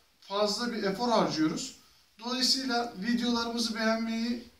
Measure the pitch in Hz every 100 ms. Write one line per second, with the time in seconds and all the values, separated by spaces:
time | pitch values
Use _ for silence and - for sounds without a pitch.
0 | _ _ - 196 208 233 240 - 196 208
1 | 240 220 165 147 156 - - - - _
2 | _ - 233 254 247 269 262 240 240 185
3 | 220 240 240 233 233 233 220 226 220 226
4 | 226 226 233 240 -